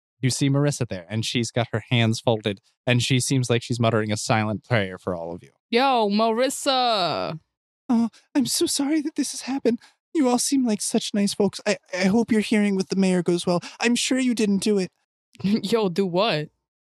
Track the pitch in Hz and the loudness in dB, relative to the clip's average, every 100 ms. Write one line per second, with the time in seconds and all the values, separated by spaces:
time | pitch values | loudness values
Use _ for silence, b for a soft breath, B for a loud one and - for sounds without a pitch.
0 | _ _ 127 120 143 139 143 139 123 95 | _ _ -2 0 2 2 2 0 -4 -8
1 | 85 110 107 131 113 - 113 113 - 123 | -6 -4 -2 -2 -2 -2 -2 -4 0 2
2 | 113 113 - 110 107 101 _ _ - 123 | 2 2 0 0 -2 -6 _ _ 0 0
3 | 117 131 - 135 123 117 - 117 117 113 | 2 0 0 0 0 0 -2 0 2 2
4 | 107 104 - 113 107 104 - 120 95 92 | 0 -2 0 0 0 -4 -2 0 0 -6
5 | - 87 82 87 71 _ _ 233 269 247 | -6 -6 -8 -12 -16 _ _ 0 2 2
6 | 214 202 226 226 262 - 294 262 247 220 | 0 2 2 0 -2 -2 -2 0 0 0
7 | 175 107 90 160 _ _ _ _ - 233 | 0 -2 -4 -6 _ _ _ _ -2 0
8 | 233 b b 302 240 - 349 - 277 311 | 0 b b -2 0 0 -2 -2 -2 -2
9 | 294 - 277 - - 269 240 240 b b | -2 -4 -6 -6 -8 -4 -2 -2 b b
10 | _ 330 254 247 - 269 247 208 - 226 | _ 0 2 2 2 0 2 0 -2 -2
11 | - 208 202 - 196 - - 190 _ 180 | -2 -2 0 0 -2 0 -4 -4 _ 0
12 | 190 220 226 220 202 214 208 190 190 190 | 2 2 2 2 2 2 2 0 -2 2
13 | 190 180 175 175 185 175 B B 226 240 | 2 2 2 0 0 -2 B B 0 0
14 | - 262 254 233 208 196 214 202 180 _ | 0 0 0 0 0 0 0 0 -2 _
15 | _ _ _ - 190 214 196 233 202 165 | _ _ _ -6 -2 0 0 0 0 -2
16 | 196 170 220 156 156 _ _ _ _ | -2 0 0 0 -4 _ _ _ _